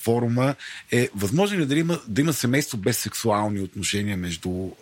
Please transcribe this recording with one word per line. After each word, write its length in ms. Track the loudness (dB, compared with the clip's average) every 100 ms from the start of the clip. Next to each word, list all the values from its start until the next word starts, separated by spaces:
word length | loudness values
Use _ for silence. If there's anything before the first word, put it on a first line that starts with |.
форума 540 | 0 2 2 2 2 0 -8 -14 -2
е, 180 | 0 2 0
възможно 440 | 0 2 2 2
ли 60 | 2
да 100 | 2
има, 240 | 0 -2 -2
да 140 | 0
има 120 | 2
семейство 440 | 2 2 2 0 -2
без 200 | 0 0
сексуални 600 | -2 -2 0 2 2 -2
отношения 560 | -4 -4 -4 -2 -2 -2
между, 320 | -4 -4 -4 -4 -6 -8